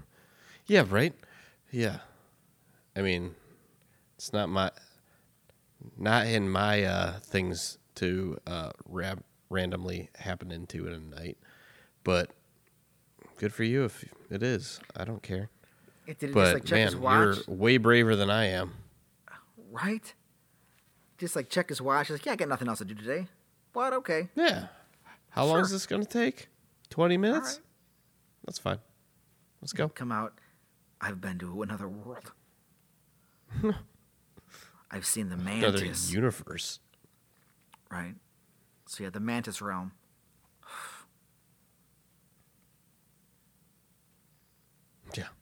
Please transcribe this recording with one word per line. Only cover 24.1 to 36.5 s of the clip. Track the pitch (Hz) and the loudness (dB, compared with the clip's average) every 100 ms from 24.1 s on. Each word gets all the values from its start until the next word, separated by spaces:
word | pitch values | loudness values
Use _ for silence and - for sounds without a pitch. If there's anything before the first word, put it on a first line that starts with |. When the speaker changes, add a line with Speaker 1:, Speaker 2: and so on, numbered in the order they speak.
| 160 180 302 | 0 0 2
Speaker 1:
Yeah. | 330 - 92 - - _ - - _ | 2 2 -6 -16 -20 _ -20 -20 _
How | - 143 | 0 4
long | 160 | 4
Speaker 2:
Sure. | 185 | 2
Speaker 1:
is | |
this | 190 - | -2 -4
gonna | 196 208 | -4 -2
take? | 233 240 - - _ _ _ _ | 0 0 -2 -16 _ _ _ _
Twenty | - 175 175 | 2 4 4
minutes? | 208 311 262 | 4 2 -2
Speaker 2:
All | |
right. | - - _ _ _ _ _ _ _ - | -10 -16 _ _ _ _ _ _ _ -14
Speaker 1:
That's | - | -8
fine. | 95 104 - _ _ _ _ _ _ _ | -6 -6 -10 _ _ _ _ _ _ _
Let's | 139 | -8
go. | - 156 | -4 -4
Speaker 2:
Come | - 123 | -4 -6
out. | 110 110 - _ _ _ _ _ _ | -4 -4 -10 _ _ _ _ _ _
I've | 101 95 | -8 -6
been | 95 90 | -8 -8
to | 90 95 | -8 -8
another | 104 104 98 | -6 -6 -8
world. | 104 117 123 - - _ _ _ _ _ _ _ _ _ _ _ - | -10 -14 -16 -18 -20 _ _ _ _ _ _ _ _ _ _ _ -2
Speaker 1:
<laughs> | 214 - - _ _ _ _ - _ - - - _ | 0 -2 -8 _ _ _ _ -20 _ -20 -20 -20 _
Speaker 2:
I've | 95 - | -8 -4
seen | 113 98 | -2 -4
the | 90 | -4
Speaker 1:
Another | 92 110 113 98 | -4 2 2 2
Speaker 2:
mantis. | 90 85 87 | -2 -4 -2
Speaker 1:
universe. | 92 120 - - | 0 0 -2 -10